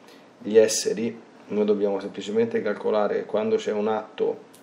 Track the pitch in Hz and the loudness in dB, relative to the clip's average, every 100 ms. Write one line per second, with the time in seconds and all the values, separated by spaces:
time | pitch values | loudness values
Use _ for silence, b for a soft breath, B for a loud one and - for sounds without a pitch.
0 | b b b - 98 110 107 - - 92 | b b b -14 4 6 6 4 -2 -2
1 | 117 - - - - 101 107 101 101 98 | -4 -6 -16 -20 -6 0 2 2 0 -2
2 | 98 - 98 110 117 117 107 101 101 107 | -6 -10 -4 0 0 0 -4 -4 -2 0
3 | 101 104 - 104 110 107 104 104 107 110 | 0 -2 -2 -2 0 0 0 -2 -2 -2
4 | - - 101 104 - - | -6 -4 -4 -4 -12 -20